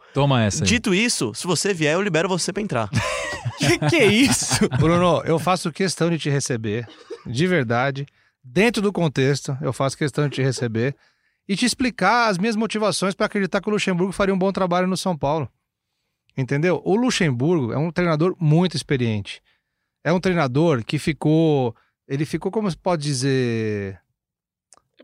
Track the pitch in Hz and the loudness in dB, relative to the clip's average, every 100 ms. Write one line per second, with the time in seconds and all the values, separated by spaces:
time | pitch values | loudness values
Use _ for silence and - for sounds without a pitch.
0 | _ 135 139 131 107 95 98 240 - 185 | _ 0 2 4 2 2 0 2 2 2
1 | 240 - 120 - 175 170 196 175 147 165 | 2 0 -4 -4 -2 0 0 0 0 0
2 | 202 156 185 185 - - 208 123 104 120 | 0 0 0 0 -2 -4 -4 -2 -2 -2
3 | - - 932 932 - - 277 330 151 330 | -2 -4 -6 -6 -8 -2 0 2 2 4
4 | 262 214 262 - - 131 214 127 160 175 | 4 6 4 2 -2 0 0 2 2 4
5 | 180 139 - 160 175 185 175 - 190 - | 4 2 2 0 0 -2 -2 -4 -4 0
6 | 170 165 151 139 - 120 110 110 113 - | -2 0 0 -2 -2 -4 -2 -4 -6 -16
7 | - - - 120 185 175 117 117 139 135 | -18 -14 -8 -2 0 0 0 0 0 -4
8 | 143 _ _ _ 127 135 226 233 202 180 | -10 _ _ _ -4 2 2 2 -2 0
9 | 165 131 131 139 - 131 147 - 135 - | -2 2 0 0 -4 -4 -4 -2 -2 -2
10 | 151 - 147 131 135 120 120 113 127 - | -4 -2 -2 0 -2 0 -2 -2 -2 -4
11 | _ _ _ _ - 196 240 - 254 - | _ _ _ _ -6 -2 0 0 -4 0
12 | 185 240 226 180 226 214 226 214 214 - | 2 2 2 0 0 -2 -2 -2 -2 0
13 | 202 - 208 208 190 202 214 208 - 175 | -4 -2 -2 -2 -2 -2 -2 -2 0 0
14 | 196 - 196 190 190 190 185 175 185 185 | -2 0 0 2 0 0 0 0 0 -2
15 | 190 160 139 160 127 - _ _ _ _ | -4 -2 -2 -2 -4 -12 _ _ _ _
16 | _ _ _ - 127 143 180 165 - 202 | _ _ _ -6 -2 0 0 0 0 0
17 | 247 - 170 120 147 175 117 123 165 165 | 0 0 0 2 0 0 0 -2 -2 0
18 | 175 151 180 - 151 156 185 135 - 139 | 0 2 0 2 2 4 2 -2 -2 0
19 | 117 107 98 - _ _ _ _ _ _ | 0 -2 -6 -14 _ _ _ _ _ _
20 | 143 180 185 175 139 131 170 127 113 151 | -2 0 2 0 0 2 2 2 -2 -4
21 | - 151 151 156 160 143 123 - _ _ | -4 0 2 4 4 2 0 -4 _ _
22 | _ 139 151 165 185 220 208 151 196 175 | _ -6 -4 -4 -4 -2 -4 -2 -2 -2
23 | 147 131 139 131 123 113 110 104 98 95 | -2 -2 0 2 0 0 -2 -4 -6 -10
24 | _ _ _ _ _ _ _ _ _ _ | _ _ _ _ _ _ _ _ _ _